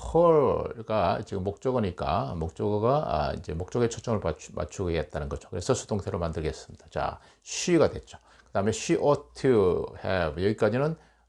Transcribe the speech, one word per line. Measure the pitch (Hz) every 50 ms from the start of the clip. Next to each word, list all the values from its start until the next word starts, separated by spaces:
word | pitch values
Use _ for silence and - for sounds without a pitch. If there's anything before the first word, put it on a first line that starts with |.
| - -
her가 | - 160 175 170 160 151 135 107 85 80 - - - 117 110 - 110 107 90 - 113 120
지금 | 107 - 101 95 90
목적어니까 | 101 98 - - 131 127 127 107 92 - - - 69 80 107 131 135 113
목적어가, | 85 - - - - 107 104 104 104 107 120 139 151 -
아, | - - 76 73 69 -
이제 | - 78 - 80
목적에 | 82 90 - - 127 120 113
초점을 | - - - 123 113 98
맞추-, | - 85 80 - - -
맞추겠다는 | 82 82 85 - - - 95 87 82 80 76 - - 76 73 71
거죠. | 71 - - -
그래서 | - 98 - -
수동태로 | 135 - - - 110 101 92 101 98 90
만들겠습니다. | 85 82 80 - 78 78 - - - - - - - -
자, | - 90 - - - - - - _ _ _
she가 | - - - - - 175 160 123 90
됐죠. | - - - - - - _ _ - - _
그다음에 | _ - 101 98 110
she | 110 - - - 170 -
ought | - 143 147 147 - - - -
to | - 131 123 107 98 90 87 82 - - - - -
have | 98 95 92 85 78 71 85 92
여기까지는, | 104 110 - 117 107 110 127 143 156 160 - _ _ _ _ _